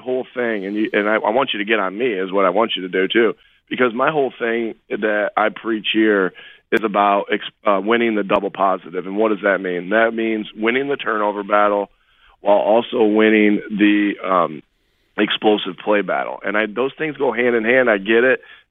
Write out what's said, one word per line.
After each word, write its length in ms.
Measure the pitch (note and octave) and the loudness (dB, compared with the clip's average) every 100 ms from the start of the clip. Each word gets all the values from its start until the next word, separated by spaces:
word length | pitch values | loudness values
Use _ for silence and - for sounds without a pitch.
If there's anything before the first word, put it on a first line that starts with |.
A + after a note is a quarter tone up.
whole 240 | A#2 B2+ A#2 | -4 -6 -6
thing, 300 | B2+ A#2+ A2 | -6 -4 -4
and 120 | F#2+ G#2 | -4 -4
you, 120 | A2 | -2
and 160 | G#2 G#2 | 0 0
I, 80 | A2 | 0
I 140 | G#2 | 0
want 200 | A#2+ C3+ | 0 -2
you 60 | G#2 | -4
to 60 | |
get 160 | G2+ A2 | -2 -2
on 180 | F#2+ G2 | -2 -4
me 140 | B2+ | -4
is 200 | F#2+ F#2+ | -4 -2
what 140 | G2 F#2+ | 0 2
I 40 | |
want 220 | F#2 A2+ - | 2 0 -4
you 60 | |
to 60 | F#2 | -4
do 200 | F#2+ F#2 | -2 0
too, 260 | A2 A2 - _ _ _ | 2 0 -2 _ _ _
because 240 | - B2 | -2 -2
my 180 | A2+ C#3 | 0 -2
whole 220 | D#3 B2+ - | 0 -2 -4
thing 380 | A#2+ A#2 A2+ - - | -4 -4 -4 -8 -10
that 440 | A#2 G#2+ G#2 G2+ - | -4 -2 0 -2 0
I 120 | G#2+ | -2
preach 380 | - A2 A2 F#2 | -2 -4 -4 -2
here 400 | A2 A2 G2+ F#2 - - - _ | 2 2 2 0 -4 -18 -20 _
is 120 | A2 | -2
about 400 | G#2+ G2+ G2+ G2+ - | 0 2 2 2 0
ex-, 140 | G#2 - - G#2+ | -4 -6 -4 0
uh, 140 | G2 | 0
winning 300 | G2+ A#2 A#2 | 2 0 2
the 80 | G#2+ | 0
double 280 | G2 G#2 G2 | 0 0 -2
positive. 540 | F2+ F#2+ F#2+ - F2+ | 0 0 0 -4 -10
And 120 | F2+ G2+ | -6 -2
what 140 | A2 | 0
does 120 | G2+ | 0
that 180 | G2+ F#2 | 0 0
mean? 300 | F#2+ F2+ F2 | -2 -6 -2
That 240 | A2 A2+ | 2 2
means 320 | A2+ A2+ A2 G#2 A2 | 0 -2 -4 -6 -4
winning 320 | A2 B2+ C#3 | -2 0 -2
the 80 | C#3 | -4
turnover 460 | A#2 G#2+ G#2 G2+ | -4 -2 -2 -2
battle 480 | G2+ G#2 G#2 G2+ G2 _ _ _ _ _ | 0 2 2 0 -4 _ _ _ _ _
while 180 | G2+ G2+ | 2 4
also 460 | D#2+ A2+ A#2 A#2+ | 4 2 2 2
winning 560 | A2 G#2+ A2 G#2+ G#2 G#2 - | 2 4 4 6 4 2 -2
the, 460 | G#2 G#2 G#2 G2+ - | 2 4 4 0 -2
um, 380 | F2+ F#2 D#2 D2+ - _ _ _ _ - | 0 0 0 -4 -18 _ _ _ _ -2
explosive 580 | G#2 - A2 G#2 G2 E2+ | -2 0 2 2 -2 -6
play 240 | - G#2 | -2 0
battle. 380 | F#2 C#2+ B1 C2 | 0 -4 -4 -8
And 140 | - G#2 | -6 -4
I, 100 | G#2+ | -2
those 260 | G#2 C3+ - | -2 -4 -4
things 200 | D#3 C#3 | -8 -4
go 160 | C#3 | -2
hand 220 | A2+ B2 | 0 0
in 100 | A#2+ | 0
hand. 260 | A2 C3 A#2+ | 2 2 4
I 80 | G#2 | 2
get 260 | G2 A2+ | 2 2
it. 160 | B2+ B2 - - _ | 2 0 -4 -20 _